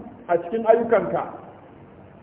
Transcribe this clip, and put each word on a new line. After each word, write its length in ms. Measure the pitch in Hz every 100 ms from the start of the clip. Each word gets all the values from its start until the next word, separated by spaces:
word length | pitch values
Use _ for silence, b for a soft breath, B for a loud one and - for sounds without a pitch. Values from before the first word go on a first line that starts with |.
| - -
a 120 | - 175
cikin 260 | - 226 220
ayyukanka. 560 | 233 226 220 175 165 - - - - - - - - - -